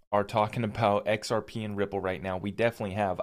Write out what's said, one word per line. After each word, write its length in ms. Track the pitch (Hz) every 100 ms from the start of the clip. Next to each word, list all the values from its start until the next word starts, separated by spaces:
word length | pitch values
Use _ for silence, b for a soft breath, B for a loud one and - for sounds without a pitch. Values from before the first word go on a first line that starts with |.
| _
are 140 | 104 101
talking 400 | 110 104 120 110
about 420 | 104 110 104 104
X 240 | 107 -
R 100 | 113
P 220 | - 117
and 140 | 107 101
Ripple 240 | 98 98
right 200 | 92 87
now. 140 | 95 92
We 160 | 101
definitely 440 | 98 117 - 104 95
have 260 | 101 90